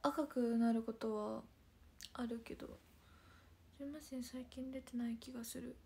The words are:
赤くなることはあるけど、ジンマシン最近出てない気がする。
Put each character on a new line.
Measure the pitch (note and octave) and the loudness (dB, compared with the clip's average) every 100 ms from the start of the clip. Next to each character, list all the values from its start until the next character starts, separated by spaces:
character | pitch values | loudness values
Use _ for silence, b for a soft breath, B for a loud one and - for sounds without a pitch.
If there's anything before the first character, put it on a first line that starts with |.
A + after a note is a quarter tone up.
| C#4+ | 4
赤 | D#4 D4 | 4 2
く | B3+ A#3 A#3 | 4 4 6
な | A#3 | 6
る | A3+ | 6
こ | A3+ | 2
と | A3+ A3+ G#3+ | -2 0 0
は | G#3 A3 - - - - - - - | -2 -4 -8 -20 -20 -20 -20 -16 -12
あ | - A#3+ | -4 -2
る | A#3 | -4
け | A#3 - | -6 -8
ど、 | - - - - B B B B B - - - | -8 -10 -16 -20 B B B B B -20 -20 -8
ジ | C#4+ | -6
ン | |
マ | D4+ | -6
シ | - C4 | -6 -6
ン | |
最 | B3 B3+ B3 | -4 -6 -8
近 | C4 C4 | -6 -4
出 | C4 | -4
て | B3+ A#3+ | -2 0
な | A#3 | 0
い | A#3 | 0
気 | B3+ | -4
が | B3+ A3+ | -6 -6
す | - | -6
る。 | B3 - | -6 -10